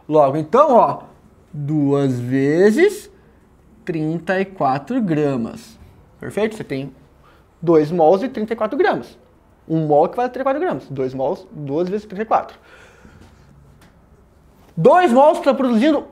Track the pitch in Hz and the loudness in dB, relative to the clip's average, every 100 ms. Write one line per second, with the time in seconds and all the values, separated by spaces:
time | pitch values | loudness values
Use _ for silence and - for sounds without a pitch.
0 | - 151 139 151 156 233 302 233 156 - | -2 2 2 2 0 2 4 4 4 -2
1 | - - _ _ _ 151 143 156 139 143 | -12 -20 _ _ _ -10 -4 0 0 2
2 | 139 123 120 135 139 160 202 220 392 403 | 0 -2 -2 0 0 4 4 4 2 0
3 | - - _ _ _ _ _ _ - 165 | -16 -20 _ _ _ _ _ _ -10 -6
4 | 156 165 165 185 196 - 139 139 143 254 | -4 -6 -4 -4 -4 -2 -2 -2 -4 -4
5 | 208 151 147 131 113 - - - - - | 0 0 0 -2 -6 -10 -20 -20 -20 -20
6 | _ - 131 196 220 220 - 139 139 - | _ -16 -10 -4 -4 -4 -10 -8 -10 -16
7 | _ _ _ _ _ - 165 165 147 175 | _ _ _ _ _ -8 2 2 2 2
8 | 156 190 254 247 220 220 214 277 370 226 | 4 2 0 -8 -8 -6 -6 -2 -2 -2
9 | - - _ _ _ _ - 160 156 147 | -8 -20 _ _ _ _ -6 -4 2 2
10 | 180 - 247 247 269 277 359 151 - 135 | 2 -2 -6 -4 -4 -2 -4 -6 -8 -6
11 | 131 131 135 185 - - 143 143 180 208 | -6 -4 -6 -6 -10 -14 -6 -4 -4 -6
12 | - 185 220 240 - - _ - - _ | -10 -10 -2 -2 -2 -14 _ -20 -20 _
13 | - - - _ _ - _ _ - _ | -20 -20 -20 _ _ -20 _ _ -20 _
14 | _ _ _ _ _ _ _ - 180 339 | _ _ _ _ _ _ _ 2 4 4
15 | 359 240 294 349 294 254 247 226 285 285 | 4 4 4 2 0 0 0 2 2 0
16 | - | -2